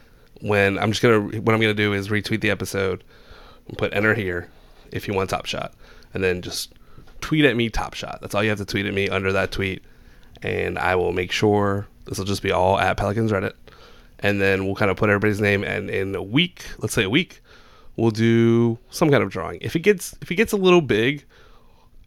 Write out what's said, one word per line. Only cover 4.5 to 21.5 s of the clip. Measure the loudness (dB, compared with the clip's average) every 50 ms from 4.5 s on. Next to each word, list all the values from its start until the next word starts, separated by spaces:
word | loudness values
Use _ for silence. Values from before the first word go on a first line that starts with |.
| -16 -20 -20 -20 -20 -20 -16 -12
if | -10 -8 -6 -4
you | -2
want | -2 -2 -2
Top | -4 -4 -6
Shot, | -6 -8 -8 -8 -10 -12 -18 -20 -20 -20 -20 -16 -12 -4
and | -2 0
then | 0 0 -2
just | -6 -8 -8 -10 -10 -10 -14 -20 -20 -20 -20 -20 -20 -20 -16 -14
tweet | -6 0 2 4 4
at | 4 4
me | 2 0 -2
Top | -2 -4 -6 -6 -8
Shot. | -10 -10 -10 -10 -12
That's | -10 -4 -2
all | 0 0
you | 0
have | 0 -2
to | -4
tweet | -4 -4 -2 -2
at | -2 0
me | -2 -2
under | 0 -2 -2 0 0 0
that | 0 0 -2
tweet, | -2 -4 -4 -4 -6 -8 -12 -18 -20 -20 -20 -20 -20 -20 -20 -20 -16 -10
and | -6 -4 -4 -2 -4 -4 -4 -2
I | 0 0 2
will | 2 2 0
make | 0 -2 -4 -4
sure | -2 0 2 2 4 2 2 0 0 -2 -4 -8 -14 -20 -14
this | -10 -8
will | -6 -4
just | -4 -4 -2
be | -2 0
all | 0 2 4 4 4 4
at | 2 0 0
Pelicans | 0 -2 -2 0 0 0 0
Reddit, | 0 -2 -2 -4 -8 -12 -18 -20 -20 -20 -20 -20 -20 -20 -20 -20 -10
and | -4 -2 0 0 2
then | 2 2 2 0 0
we'll | -2 -2
kinda | 0 0 0 0
put | 2 2 2
everybody's | 2 2 2 0 0 2
name, | 2 2 2 2 0
and | -2 -4 -6 -4 -4
in | -4 -4 -2 -4 -4
a | -6 -6
week, | 0 0 2 2 0 -2 -10 -16 -16 -10 -8
let's | -8 -4 -2
say | -2 0
a | 2
week, | 2 0 0 -2 -8 -20 -20 -20 -20 -20 -20 -20 -20 -20 -20 -12 -4
we'll | -2 0 0
do | 2 2 2 4 4 4 4 4 4 4 2 2 0 -4 -10 _
some | -2 0 2 4
kind | 4 4
of | 2 0
drawing. | -4 -6 -8 -8 -8 -8
If | -6 -4 -4
it | 2
gets, | 2 2 2 2 -2 -12 -14 -12 -10
if | -4
it | 0
gets | 0 0 0 0
a |
little | 2 4 6 6 6
big, | 6 4 2 2 2 0 -2 -4 -10 _ -20 -20 -20 -20